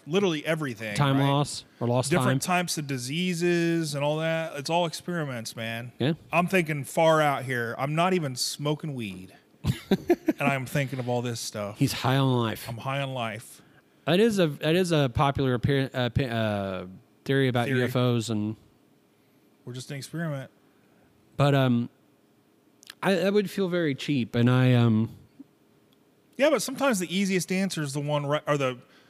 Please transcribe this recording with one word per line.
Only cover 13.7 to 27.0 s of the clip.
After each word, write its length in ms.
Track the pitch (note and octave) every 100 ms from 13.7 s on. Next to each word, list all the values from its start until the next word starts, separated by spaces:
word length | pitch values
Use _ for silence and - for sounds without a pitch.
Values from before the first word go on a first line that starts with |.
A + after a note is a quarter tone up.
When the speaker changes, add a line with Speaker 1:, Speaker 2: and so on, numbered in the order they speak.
| _ _ _ -
Speaker 2:
That 120 | F3
is 200 | A#3 G3+
a, 60 | E3
that 260 | C#3+ D3+
is 160 | E3+ F3+
a 200 | D#3 C3+
popular 380 | - C#3+ C#3+ C3+
appear-, 360 | B2 - C#3 C3+
uh, 160 | C3 B2
pi-, 160 | -
uh, 640 | C3+ A#2 A2 G#2 G2 F#2 F#2 F#2+ _ _ -
theory 200 | C3+ C3
about 180 | B2 A#2+
Speaker 1:
Theory. 140 | C3
Speaker 2:
U 40 |
F 100 | B2
Os 360 | B2+ B2 A#2+ A2
and 260 | G#2+ G#2+ G#2+ _ _ _ _ _ _ _ _ _ _ -
Speaker 1:
We're 80 |
just 160 | B2+ -
an 80 | C#3+
experiment. 520 | - D#3 E3 C#3 C3 _ _ _ _ _ _ _ _ -
Speaker 2:
But, 180 | C#3+
um, 340 | C#3 C3 A#2+ A#2+ _ _ _ _ _ _ _ _ _ - -
I, 120 | F3+
that 180 | F#3+ F#3+
would 140 | G#3 F#3+
feel 180 | - F#3+
very 260 | F3 D#3+
cheap, 400 | C3+ - C#3+ A2
and 140 | A#2+ A#2+
I, 220 | B2+ B2+
um, 360 | B2 A#2 A2 A2+ - - _ - _ _ _ _ _ _ _ _ -
Speaker 1:
Yeah, 100 | C#4+
but 140 | B3+
sometimes 360 | - C4 C4+
the 160 | G3+